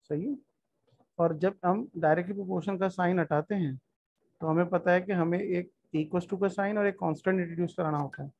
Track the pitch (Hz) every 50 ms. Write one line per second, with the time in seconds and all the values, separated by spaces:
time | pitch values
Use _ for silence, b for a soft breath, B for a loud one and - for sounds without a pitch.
0 | _ _ 151 147 185 277 285 - _ _ _ _ _ _ _ _ _ _ _ _
1 | _ _ _ - 170 170 165 147 170 190 196 _ - 175 185 214 254 - - 170
2 | 160 156 156 170 175 185 202 202 196 185 185 175 156 202 196 180 190 190 185 -
3 | 180 175 185 180 160 - 156 147 165 _ 208 196 170 139 131 131 _ _ _ _
4 | _ _ _ _ _ _ _ _ 165 160 156 165 175 175 185 175 170 180 180 185
5 | 185 196 202 175 165 170 175 185 208 202 180 175 180 - _ _ _ _ - 156
6 | 156 156 - 180 175 - 202 180 202 190 185 - 196 196 214 214 202 202 190 196
7 | 180 165 156 151 - 190 190 190 175 165 165 170 175 170 - - 170 156 151 147
8 | 143 139 - - 139 143 _